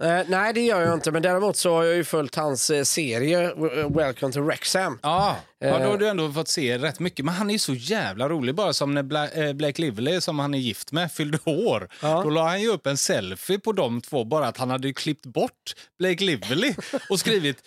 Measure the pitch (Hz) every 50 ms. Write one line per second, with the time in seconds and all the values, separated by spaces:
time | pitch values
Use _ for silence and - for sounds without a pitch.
0 | - 165 170 175 180 156 185 185 202 220 226 226 240 233 220 185 170 170 170 160
1 | - 165 151 165 160 185 180 185 202 208 175 - - 180 165 165 165 165 170 175
2 | 165 - - 160 147 127 - - 156 151 135 120 - - 156 143 139 - - -
3 | 160 131 113 117 127 151 170 175 170 175 139 151 156 151 127 156 151 147 143 160
4 | 156 135 123 - - 135 123 143 143 156 135 - - - - 185 190 180 131 -
5 | - 147 160 185 202 202 147 - - - _ - - 139 135 131 131 202 208 202
6 | 208 220 202 180 160 156 139 156 160 - - - 147 120 120 123 135 156 139 -
7 | 170 180 - - 135 156 175 175 214 202 208 214 - - 135 123 117 143 208 220
8 | 160 104 95 101 123 143 170 160 127 120 139 185 214 175 139 - 147 139 143 143
9 | 139 131 151 151 147 147 - 165 151 147 139 139 151 147 135 - 165 156 107 98
10 | 117 143 175 185 165 - 160 147 143 143 143 135 127 120 98 - - - - 156
11 | 180 160 - - 156 147 151 156 - - 151 156 220 226 139 107 92 90 - -
12 | - 151 156 165 190 151 151 160 160 165 175 196 208 233 214 170 - 139 139 135
13 | - - 190 127 101 92 95 - - - 185 202 - 226 214 196 160 120 117 120
14 | - - - 139 113 110 143 156 147 120 110 - 127 123 127 131 131 139 131 -
15 | - 160 151 - - 135 113 156 202 254 - _ - - - - - - _ -
16 | 180 185 180 165 196 190 160 113 - 101 123 151 226 294 202 - - - - 277
17 | - - 202 175 - - 226 202 160 143 135 - -